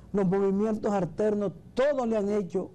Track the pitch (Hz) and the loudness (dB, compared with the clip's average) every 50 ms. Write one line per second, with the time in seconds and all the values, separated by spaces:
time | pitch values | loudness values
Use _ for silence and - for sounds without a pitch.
0 | - - - 202 196 175 190 196 196 196 190 196 208 220 220 214 - - - 196 | -12 -4 -2 0 2 2 2 2 2 2 2 2 0 0 -2 -2 -2 0 0 0
1 | 180 151 - - 214 214 208 208 202 190 - - - - - - 254 294 285 262 | -2 -2 -2 0 0 0 2 0 -2 -4 -6 -8 -16 -8 -2 0 2 2 2 2
2 | 247 226 226 214 196 202 208 208 196 165 185 190 180 - | 0 0 0 0 0 0 0 -2 -2 -2 -4 -4 -4 -4